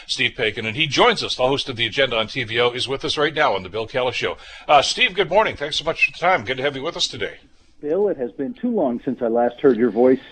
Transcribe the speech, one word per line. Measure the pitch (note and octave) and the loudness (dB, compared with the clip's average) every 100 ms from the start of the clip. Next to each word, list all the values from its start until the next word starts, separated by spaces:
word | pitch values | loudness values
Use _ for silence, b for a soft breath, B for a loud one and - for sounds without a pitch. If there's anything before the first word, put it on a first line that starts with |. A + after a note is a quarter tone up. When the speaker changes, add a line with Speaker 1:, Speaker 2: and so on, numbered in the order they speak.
| B | B
Speaker 1:
Steve | - A#2+ | -2 -2
Paikin. | - A2 A#2 A2 | 0 -4 -2 -4
And | A2 | -2
he | D#3 | -2
joins | B2+ A#3 G#3+ | 2 2 2
us. | A2+ - | -2 0
The | |
host | B2+ C#3 - | 0 0 -4
of | A#2 | -4
The | |
Agenda | A#2 A2+ C3+ A2+ | -2 0 0 0
on | A2 | -4
T | C3 | -6
V | A2 A#2 | -4 0
O | A#2+ | 0
is | B2 G#2+ | 0 -6
with | C3+ | -4
us | D3+ D#3 | -4 -2
right | D3 | -2
now | D3 C#3+ | 0 0
on | G2 | 0
The | F#2 | -4
Bill | G#2 A2 | -8 -4
Kelly | C3 B2 | -2 -2
Show. | A#2+ G2+ E2 B B B | -2 -4 -6 B B B
Uh, | D3 | 4
Steve, | - - A#3+ | 4 2 0
good | F#3 E3+ | 0 2
morning. | F#3+ G3+ | 2 2
Thanks | - D3 - | -2 -6 -4
so | |
much | D3+ D#3 - | -4 0 -2
for | |
the | - | 0
time. | F3 F3+ | 0 2
Good | G#2+ C3 | 0 -2
to | |
have | C#3 | -2
you | C3+ | -4
with | D3+ F3+ | -6 -4
us | - | -4
today. | G#2 F#2 - _ _ _ - | -4 -8 -8 _ _ _ -10
Speaker 2:
Bill, | D3 F3+ G3+ | -4 0 0
it | D3 | 0
has | A#2+ | -6
been | - C3+ | -6 -8
too | B2 B3 | -4 -2
long | A3 C#3 A#2+ | 0 0 -2
since | - A#2+ | -4 -2
I | A#2 | 0
last | A#2 A#2+ - | 2 0 4
heard | C#3 A2 | 4 6
your | A#2+ | 4
voice, | G#2 B2+ C3 - | 6 6 4 -2